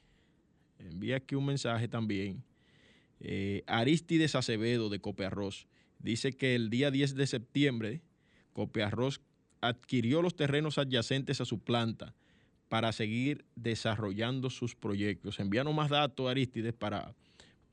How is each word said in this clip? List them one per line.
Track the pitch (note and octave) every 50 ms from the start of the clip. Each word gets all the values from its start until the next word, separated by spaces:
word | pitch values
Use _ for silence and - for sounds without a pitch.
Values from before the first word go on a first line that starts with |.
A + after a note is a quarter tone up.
| _ _ _ _ _ _ _ _ _ _ _ _ _ _ _
envía | - G2 F2 D#2+ F#2 G#2 A2+ B2+
aquí | C3+ C3 - C#3+
un | C#3 C#3
mensaje | C#3 C#3 C3+ - A#2+ A#2 A2+ A#2+
también, | A#2 A#2+ A#2 A2+ G#2+ G2+ F#2+ G2+ G2 F#2 B2+ - _ _ _ _ _ _ _ - - - _ _ _ _ -
eh, | - - F#2+ G2 G2 G2+ G2 - -
Aristides | - G#2+ A2+ A#2 C3+ E3 D#3+ - - D#3 D#3+ D#3+ D3 -
Acevedo | C3 A#2 B2+ A2+ G#2 A2 A#2 A#2+ A#2+ A2 G#2
de | G2+ F#2+
Copearroz. | - G#2 G2 - F#2+ F#2 F2+ G2 G2+ F#2+ - - - _ _ _ _ _ _
Dice | - - G2 A2+ - - C3+ B2
que | - C3+ C3 B2
el | A#2+ A2+ G#2+
día | A#2 B2+ C#3+ C#3+
diez | C3+ C3+ C#3+ C3+ C3+
de | C3 C#3
septiembre, | C3 C#3+ A#2+ A2+ - - C#3 C#3+ C#3 B2 A2+ A2 G#2 B2+ E3 - _ _ _ _ _ _ - _ _ -
Copearroz | G#2+ G#2+ - - A2+ G#2 G#2 G2 G#2+ B2+ C3+ C3+ - _ _ _ _ _ _ _ _
adquirió | - A#2+ A#2+ - - - C3 B2 A2+ A#2 C#3+ E3
los | F3 F3+ -
terrenos | - D3 C#3 C#3 D3 D#3 D3+ C#3
adyacentes | D3+ C#3+ C3 B2+ A#2 A2+ - C3+ C#3 B2+ - B2 -
a | A#2+
su | - - F2+
planta | - - A#2+ A#2 A#2 A2+ G#2+ - - - - _ _ _ _ _ _ _ _ _ _ -
para | A2+ A2+ A2+ A2+ A2
seguir | - A2+ G#2+ A2 A#2+ B2+ C#3+ D3 - - _ -
desarrollando | B2 A2+ A#2 A2 - - A2+ G#2+ G#2+ G#2 G2+ G2+ G#2+ A2+ A#2+ C3+ C3 B2 B2+
sus | - - B2 A#2+ -
proyectos. | - - G#2+ G2+ G2+ G2+ G#2 G2 - - G#2 - -
Envíanos | G2 G2 G2+ A#2+ C#3 D3+ D#3
más | D3+ D3+ C#3+
datos, | C#3+ D3 D3 B2+ - - C3 B2+
Aristides, | B2+ C3+ C3 B2 - A#2+ A2 A#2
para, | A#2 - G#2 G#2 G#2 F#2 - - - _ _ _ _ - - - - _ _ _